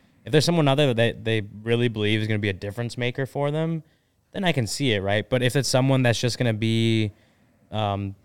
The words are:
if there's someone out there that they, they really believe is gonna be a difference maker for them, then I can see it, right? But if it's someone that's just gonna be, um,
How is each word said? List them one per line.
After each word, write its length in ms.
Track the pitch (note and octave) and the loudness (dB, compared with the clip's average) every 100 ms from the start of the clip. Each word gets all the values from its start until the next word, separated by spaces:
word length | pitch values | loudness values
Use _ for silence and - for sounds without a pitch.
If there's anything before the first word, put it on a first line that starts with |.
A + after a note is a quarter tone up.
| _ _ | _ _
if 60 | A2+ | 0
there's 140 | D3+ | 2
someone 240 | D3+ E3+ C#3+ | 2 2 2
out 60 | C3+ | 4
there 180 | C#3+ | 2
that 300 | A2+ A#2 - | 2 0 0
they, 160 | A2 A2+ | -2 -2
they 80 | G#2 G#2 | -4 -10
really 260 | A2 A#2 A#2+ | -2 0 0
believe 320 | G#2+ G#2 A2 | 0 0 0
is 80 | A2 | 0
gonna 100 | G#2+ | -2
be 120 | G#2 | -2
a 20 | |
difference 440 | F#2 G2+ G#2+ A#2+ - | -4 -6 -6 -8 -4
maker 280 | B2 C3 C3 | -4 -4 -6
for 240 | C#3+ C#3+ | -4 -4
them, 320 | D#3 D#3+ E3 - _ _ _ _ | -2 -4 -4 -8 _ _ _ _
then 140 | - | -4
I 80 | F3+ | 0
can 160 | C#3 G#2+ | 0 -2
see 240 | - C3 | 0 0
it, 80 | G#2 | 2
right? 280 | G2 G#2 - | 2 0 0
But 140 | B2+ | 0
if 140 | B2 C#3+ | 0 0
it's 120 | B2+ | 0
someone 340 | B2+ C3+ C3 | 2 4 4
that's 180 | B2+ A#2 | 2 2
just 180 | B2 - | -2 0
gonna 140 | B2 | -2
be, 580 | G#2+ A2+ A2+ A2+ A2 G#2 - _ _ _ _ - | 0 0 2 2 2 0 -4 _ _ _ _ -10
um, 420 | G#2+ G#2 G2 G2 G2 | -4 -2 -2 -4 -8